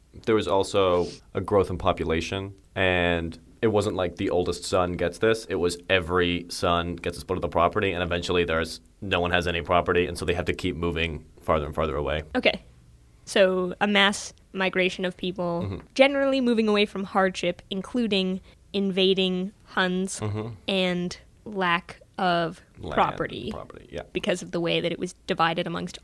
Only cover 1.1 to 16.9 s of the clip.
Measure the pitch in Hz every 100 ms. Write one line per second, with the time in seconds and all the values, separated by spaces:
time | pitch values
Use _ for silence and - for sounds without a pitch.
1.1 | - - - 92 104 90 92 95 82 80
2.1 | 80 - 98 98 101 - - 92 90 87
3.1 | 85 85 78 - - 113 104 101 95 90
4.1 | 87 98 85 90 87 - 95 90 87 87
5.1 | - 110 113 - 92 87 87 - 95 80
6.1 | 90 87 87 - - 92 85 85 71 87
7.1 | 73 - 92 85 85 85 107 98 87 87
8.1 | 87 85 90 85 82 82 - - - 101
9.1 | 92 87 90 87 85 82 87 85 90 85
10.1 | 85 82 87 87 87 90 76 85 80 82
11.1 | 78 - - - 80 73 78 80 69 71
12.1 | 76 76 254 - - - - - - -
13.1 | _ - 226 190 185 180 180 208 202 196
14.1 | 208 - - _ 190 190 185 185 - 180
15.1 | - 185 185 175 170 101 95 - - 269
16.1 | 277 277 269 240 226 220 208 208